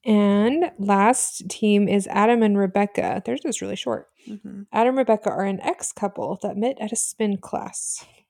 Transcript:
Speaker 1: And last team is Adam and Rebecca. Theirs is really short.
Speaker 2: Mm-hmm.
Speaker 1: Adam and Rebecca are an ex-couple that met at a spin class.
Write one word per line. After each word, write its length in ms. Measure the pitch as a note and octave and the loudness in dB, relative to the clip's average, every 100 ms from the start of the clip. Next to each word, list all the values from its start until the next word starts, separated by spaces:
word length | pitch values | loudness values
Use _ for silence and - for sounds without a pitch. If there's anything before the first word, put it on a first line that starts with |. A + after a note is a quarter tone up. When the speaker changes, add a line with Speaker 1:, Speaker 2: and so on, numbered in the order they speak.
| - | 4
Speaker 1:
And 640 | G#3+ G3+ G3+ A3 D4 F4 - | 4 6 4 4 2 -2 -2
last 720 | G3 G3 G#3 B3+ - - F#3 | 0 4 4 4 -2 -6 -12
team 380 | - G#3+ G3+ G3+ | -2 2 4 4
is 160 | G3+ F#3+ | 2 0
Adam 360 | - G#3+ A#3 | 2 4 4
and 120 | G#3+ G3+ | 4 4
Rebecca. 680 | G3 G3+ G3+ - - G#3 G#3 | 2 0 0 0 -2 -2 -4
Theirs 160 | C4 D#4+ | -6 -4
is 160 | - | -6
really 140 | G3 G3+ | -6 -6
short. 320 | - A3+ - _ - | -4 -6 -8 _ -16
Speaker 2:
Mm-hmm. 340 | G#3 - G3+ G3+ | -14 -14 -16 -6
Speaker 1:
Adam 180 | G#3 A#3+ | 0 2
and 80 | C4 | 2
Rebecca 300 | B3 G#3+ G#3 | 2 2 0
are 120 | - G3 | -2 -4
an 140 | F#3+ | -4
ex-couple 760 | - F4+ - - G#3 - - G3 | -6 -6 -8 -6 -8 -6 -8 -6
that 120 | G3+ G3 | -6 -4
met 220 | A#3 C4+ | -4 -4
at 120 | G#3+ | -6
a 40 | A3 | -6
spin 400 | - - G#3+ G3 | -6 -4 -4 -4
class. 680 | - - - - - - - _ | -6 -8 -8 -10 -10 -12 -14 _